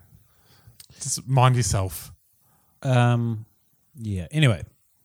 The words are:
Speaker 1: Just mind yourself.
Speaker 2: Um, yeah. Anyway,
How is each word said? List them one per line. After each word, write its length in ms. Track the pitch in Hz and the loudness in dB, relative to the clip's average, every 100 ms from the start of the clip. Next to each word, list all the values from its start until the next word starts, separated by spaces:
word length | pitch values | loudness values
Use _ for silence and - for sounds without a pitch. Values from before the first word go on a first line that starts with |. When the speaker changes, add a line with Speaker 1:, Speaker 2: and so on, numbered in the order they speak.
| _ _ _ _ _ _ _ - - - | _ _ _ _ _ _ _ -20 -20 -14
Speaker 1:
Just 260 | 131 - 120 | -8 -8 -2
mind 280 | 135 127 123 | 2 4 4
yourself. 560 | - 101 95 - - - _ _ _ _ _ _ | 0 -2 -2 -8 -16 -20 _ _ _ _ _ _
Speaker 2:
Um, 640 | 135 127 120 120 117 110 110 _ _ _ _ 147 | 0 2 4 2 -2 -6 -10 _ _ _ _ -12
yeah. 280 | 110 95 80 | -8 -6 -4
Anyway, 320 | 151 139 87 - _ _ _ | 2 2 2 -6 _ _ _